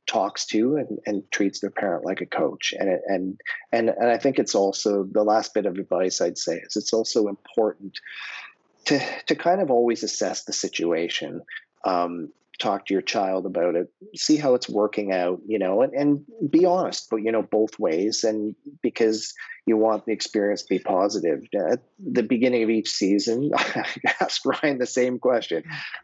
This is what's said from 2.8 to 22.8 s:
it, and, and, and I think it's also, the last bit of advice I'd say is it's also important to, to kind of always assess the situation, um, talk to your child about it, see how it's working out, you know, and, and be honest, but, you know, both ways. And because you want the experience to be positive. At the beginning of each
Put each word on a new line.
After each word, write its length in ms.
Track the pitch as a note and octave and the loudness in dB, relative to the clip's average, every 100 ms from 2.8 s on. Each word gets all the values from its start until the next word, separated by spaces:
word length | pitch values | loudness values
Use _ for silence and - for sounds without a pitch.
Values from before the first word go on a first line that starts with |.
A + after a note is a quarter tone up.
| G2 | 0
it, 120 | F2+ - | 0 0
and, 320 | F#2 F#2 G2 - - - | -2 -2 -8 -10 -12 -2
and, 160 | A#2 A2+ | 0 0
and 200 | - A#2+ | 2 2
I 100 | A#2 | 4
think 200 | C#3 C3 | 2 2
it's 160 | A#2 | 2
also, 480 | G#2+ G2 - G#2+ G2+ | 2 2 2 0 0
the 220 | F#2+ G#2+ | 2 2
last 280 | G#2 A2 - | 4 2 2
bit 140 | G#2+ G2 | -2 -2
of 120 | F#2 | -4
advice 420 | F#2 F2 F#2 - | -2 0 0 0
I'd 180 | F2 E2+ | -2 -2
say 200 | - E2 | -4 -4
is 120 | - G#2+ | -4 -6
it's 160 | - | 0
also 340 | A2+ A2 A#2 G#2 | 0 2 0 0
important 720 | G2+ - - G#2+ - G2 - - - - - - _ _ _ | -2 -4 0 0 0 -12 -14 -16 -14 -14 -14 -18 _ _ _
to, 160 | - C#3+ - - - | 0 0 0 -8 -4
to 80 | |
kind 260 | D#3+ E3+ F#3+ | 0 2 2
of 80 | D#3+ | 4
always 320 | A#2+ A#2+ A#2 | 4 4 2
assess 400 | G#2 - F#2+ F#2 | -2 -2 -2 -4
the 80 | - | -6
situation, 920 | - F#2 - E2+ E2 F2 - - - - - - _ | -6 -4 -2 0 0 0 -4 -6 -10 -12 -16 -18 _
um, 440 | F#2+ F2+ F2 F2 D2+ - _ - | -2 0 -2 -4 -10 -16 _ -4
talk 260 | A2 G2 - | -2 -2 0
to 80 | |
your 80 | F#2+ | -2
child 440 | - A2+ F#2+ F#2 F2+ | 0 -2 0 -2 -2
about 280 | E2 F2 | 0 0
it, 160 | E2+ F2+ _ G3 | 0 -4 _ -18
see 220 | - - D3+ | -6 2 2
how 180 | C#3+ | 4
it's 140 | B2 - | 2 2
working 440 | G#2+ G#2+ - G2+ | 0 0 0 -2
out, 280 | F#2 F2+ F2+ G2+ | 0 0 -2 -4
you 120 | G#2+ | -2
know, 240 | F#2 G2+ | 2 2
and, 100 | C3+ | 2
and 320 | C3 D3 C#3+ - - C#3+ | 2 2 2 -4 -6 2
be 140 | D#3+ | 4
honest, 440 | F3+ F#3 A#2 - - | 6 4 0 -6 -4
but, 60 | A2 | -2
you 160 | A2 | 0
know, 100 | A2+ | 0
both 340 | G2 G#2+ A2 - | 2 2 2 0
ways. 420 | F#2+ E2 G#2 A2 | 0 2 0 0
And 320 | A2 A2 G#2+ G2 C#3+ - | 0 0 -4 -8 -16 -4
because 520 | A#2+ - A2+ A2 - - - - - | -4 2 2 2 -6 -14 -16 -6 0
you 100 | A2 | 4
want 300 | A2 G#2 - | 4 2 -2
the 60 | |
experience 500 | G#2 - G#2+ G2+ G2 | -4 -2 0 0 0
to 60 | - | -2
be 100 | F#2+ | -2
positive. 640 | - F#2 G2+ G#2+ E2 C#2+ - | 0 2 2 2 0 -2 -2
At 280 | G2+ E2 B2 - _ | -2 0 -2 -4 _
the 240 | F3+ A#2+ | -2 -2
beginning 400 | A2 A#2+ B2+ B2 | 0 2 2 2
of 80 | A2 | 2
each 180 | A2 | 2